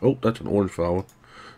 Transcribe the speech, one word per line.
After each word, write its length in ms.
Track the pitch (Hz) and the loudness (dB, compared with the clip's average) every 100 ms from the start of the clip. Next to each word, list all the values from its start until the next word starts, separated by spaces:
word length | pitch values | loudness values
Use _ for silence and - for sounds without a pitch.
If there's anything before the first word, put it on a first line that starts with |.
Oh, 180 | 131 135 | 0 2
that's 160 | 113 117 | 0 -2
an 80 | - | 0
orange 240 | 101 95 | 0 0
flower 340 | - 87 90 - - - - - | 0 -2 -2 -4 -14 -20 -20 -20